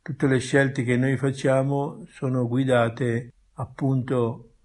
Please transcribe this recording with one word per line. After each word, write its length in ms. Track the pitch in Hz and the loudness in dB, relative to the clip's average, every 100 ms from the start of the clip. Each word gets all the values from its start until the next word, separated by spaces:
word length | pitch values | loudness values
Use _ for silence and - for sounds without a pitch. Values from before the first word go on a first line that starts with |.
Tutte 260 | - 143 143 | -10 -2 2
le 120 | 131 | 2
scelte 460 | 123 143 135 135 | 2 2 2 0
che 120 | 120 123 | 0 2
noi 200 | 131 135 | 2 0
facciamo 880 | 139 135 139 135 139 139 143 - - | -2 0 2 2 2 -2 -4 -8 -18
sono 400 | - 135 127 120 | -8 -4 -2 0
guidate 880 | 120 127 123 117 113 123 117 123 _ _ | 0 2 2 2 0 -2 -2 -6 _ _
appunto 1000 | - 123 - 139 131 123 131 117 120 - _ | -12 -12 -4 0 0 0 0 0 -4 -14 _